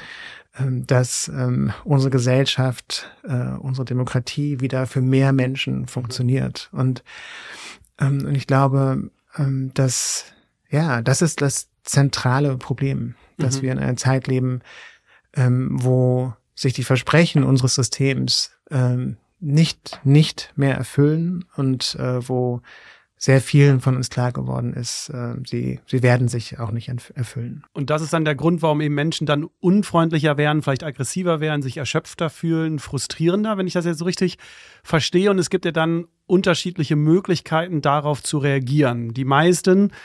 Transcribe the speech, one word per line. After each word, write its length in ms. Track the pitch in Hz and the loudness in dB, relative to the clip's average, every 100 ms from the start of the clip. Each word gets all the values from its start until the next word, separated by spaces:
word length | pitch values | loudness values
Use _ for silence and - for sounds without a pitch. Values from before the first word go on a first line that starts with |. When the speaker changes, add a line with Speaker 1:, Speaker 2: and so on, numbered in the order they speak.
| - - - - _ - | -18 -18 -18 -20 _ -6
Speaker 1:
ähm, 300 | 135 127 127 | -4 -2 2
dass, 400 | 127 123 - - | 2 2 -4 -6
ähm, 440 | 143 123 127 135 - | -4 -2 0 -2 -2
unsere 260 | 190 139 135 | 0 2 2
Gesellschaft, 1000 | 131 123 131 135 - 131 117 - - - - | 2 2 2 2 0 -2 -4 -8 -10 -12 -14
äh, 280 | - 123 127 127 | -6 -4 -4 -6
unsere 260 | 135 131 120 | -6 -6 -4
Demokratie 720 | 127 123 131 - - 147 135 | -4 -2 -2 -4 -4 -4 -2
wieder 280 | 135 131 131 | -2 -2 -2
für 140 | 135 | 0
mehr 300 | 127 135 135 | 2 4 4
Menschen 500 | 135 127 135 131 131 | 4 2 -2 -4 -4
Speaker 2:
Mhm. 60 | 127 | -4
Speaker 1:
funktioniert. 840 | 127 117 - 123 131 127 - - | -6 -6 -2 0 0 -2 -6 -8
Und, 320 | - 131 127 - - - - - - - - _ - | -2 -2 -2 -8 -20 -18 -18 -18 -18 -18 -20 _ -2
ähm, 260 | 139 139 139 | 0 0 0
und 80 | |
ich 140 | 139 - | -2 2
glaube, 640 | 135 139 139 135 135 - _ _ - | 2 4 2 0 -2 -6 _ _ -4
ähm, 320 | 139 135 131 139 | -2 -2 -2 0
dass, 500 | 131 - - - - _ _ _ _ | 0 0 -4 -6 -10 _ _ _ _
ja, 320 | 143 165 120 | 0 0 0
das 180 | 117 135 | 2 2
ist 200 | 160 - | 2 0
das 280 | 143 - - _ | -2 -2 -8 _
zentrale 720 | - 139 139 - 127 131 147 127 | -2 2 2 2 0 2 0 -2
Problem, 580 | - 123 139 135 120 - _ - | -6 -4 -2 -2 -6 -10 _ -4
dass 200 | 127 135 | -2 0
Speaker 2:
Mhm. 40 | |
Speaker 1:
wir 100 | 131 | -2
in 60 | 135 | -2
einer 160 | 135 120 | -2 0
Zeit 320 | 127 131 131 | 0 0 0
leben, 340 | 131 127 123 - - - - _ _ _ - | 0 0 -4 -10 -20 -20 -20 _ _ _ 0
ähm, 340 | 127 123 131 | 2 2 0
wo 600 | 135 123 127 127 127 127 - _ - | 0 2 2 2 2 -2 -8 _ -4
sich 180 | 135 | -2
die 100 | 127 | -2
Versprechen 600 | 117 131 - 156 170 147 | 0 0 4 4 4 4
unseres 320 | 131 131 127 - | 4 4 2 0
Systems, 760 | 120 - 135 135 127 - - _ - | -2 0 0 0 -2 -2 -4 _ -6
ähm, 460 | 135 123 123 131 113 _ - | 0 0 0 -4 -8 _ -10
nicht, 600 | 156 151 165 - - - | 0 4 4 0 -14 -2
nicht 480 | 135 147 156 - - - | 4 6 6 -2 -8 -2
mehr 200 | 139 131 | 0 0
erfüllen 720 | 127 - 147 156 170 180 - - | -2 2 2 2 -2 -4 -8 -2
und, 400 | 135 127 - - | -2 0 -4 -4
äh, 280 | 127 127 123 | -4 -4 -2
wo 340 | 127 123 123 - - - - _ - | -2 0 -4 -8 -20 -20 -20 _ -4
sehr 220 | - 135 | 4 4
vielen 380 | - 147 143 131 | 6 6 6 6
von 160 | 131 127 | 2 0
uns 140 | 123 | -2
klar 220 | - 123 | -2 -2
geworden 420 | 131 127 127 120 | -2 -4 -4 -4
ist, 360 | 127 120 - - | -6 -8 -10 -10
äh, 260 | 123 120 123 123 | -10 -8 -10 -8
sie, 320 | 120 127 127 - | -6 -4 -6 -4
sie 160 | 131 | 2
werden 240 | 123 123 120 | 4 4 2
sich 320 | 120 - - | -2 -8 -10
auch 120 | 117 | -8
nicht 180 | 113 127 | -6 -6
erf-, 220 | 123 - 139 | -10 -10 -10
erfüllen. 480 | 117 120 120 147 - | -8 -8 -10 -12 -12
Speaker 2:
Und 160 | - 135 | -8 -4
das 120 | 151 | -4
ist 120 | 156 | -2
dann 120 | 165 156 | -2 0
der 100 | 135 | 0
Grund, 260 | 165 170 | 0 2
warum 200 | 160 151 | 2 0
eben 120 | 151 | 0
Menschen 320 | 143 160 - 147 | 0 -2 -2 0
dann 220 | 147 - _ | -2 -4 _
unfreundlicher 760 | 180 202 - 170 165 160 151 143 | 2 2 2 2 2 2 2 2
werden, 240 | 147 151 | 2 0
vielleicht 220 | 139 131 | 0 -2
aggressiver 560 | 160 - 127 185 175 156 | -4 -6 -6 -2 0 0
werden, 220 | 156 147 | 0 -2
sich 160 | 131 156 | -4 -6
erschöpfter 520 | 127 - - - 160 | -4 -4 -4 -6 -6
fühlen, 480 | - 165 160 160 151 | -4 -2 0 -2 -4
frustrierender, 800 | - 135 - - 165 196 214 196 | -6 -8 -6 -2 0 2 0 -2
wenn 80 | 185 | -2
ich 80 | |
das 120 | 180 170 | -2 -2
jetzt 140 | 156 | -2
so 60 | 175 | -4
richtig 320 | 175 180 - - - - - | -2 -2 -4 -18 -20 -20 -20
verstehe. 480 | - 160 - 180 202 | -2 -2 2 2 2
Und 80 | 190 | 2
es 100 | - | 0
gibt 160 | 185 175 | -2 -2
ja 60 | |
dann 340 | 160 160 165 - _ - | 0 0 -2 -6 _ 0
unterschiedliche 680 | 180 190 160 180 175 151 151 | 2 2 0 -2 -4 0 2
Möglichkeiten, 840 | 151 180 190 170 - 160 180 156 | 4 4 2 -2 0 -2 -2 -2
darauf 400 | 143 151 147 143 | 0 0 0 -4
zu 160 | - 151 | -4 -2
reagieren. 760 | 143 139 127 147 131 120 117 | 0 0 0 2 2 0 -4
Die 120 | 120 135 | -4 2
meisten, 680 | 139 170 175 190 190 202 - | 4 4 4 4 4 4 -2